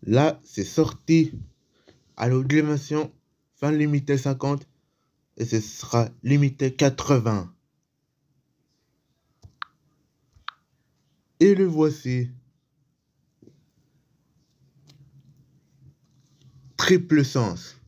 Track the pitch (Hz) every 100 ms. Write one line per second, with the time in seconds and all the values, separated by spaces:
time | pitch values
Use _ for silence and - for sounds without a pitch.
0 | - 113 151 143 _ - - - 156 -
1 | - 165 156 - - _ _ _ _ _
2 | _ - 120 127 131 151 151 147 147 151
3 | 156 _ _ _ _ _ 143 151 151 143
4 | 143 139 139 131 135 143 - _ _ _
5 | _ _ _ - 117 110 107 - - 120
6 | 117 - 120 143 143 135 135 131 139 135
7 | - 135 113 104 90 _ _ _ _ _
8 | _ _ _ _ _ _ _ _ _ _
9 | _ _ _ _ - _ - _ _ _
10 | _ _ _ _ - _ _ _ _ _
11 | _ _ _ _ 180 196 190 156 156 151
12 | 127 123 123 - _ _ _ _ _ _
13 | _ _ _ _ - _ _ _ _ _
14 | _ _ _ _ _ _ _ _ _ _
15 | _ _ _ _ _ _ _ _ _ _
16 | _ _ _ _ _ _ - - - 185
17 | 175 151 135 135 110 87 - -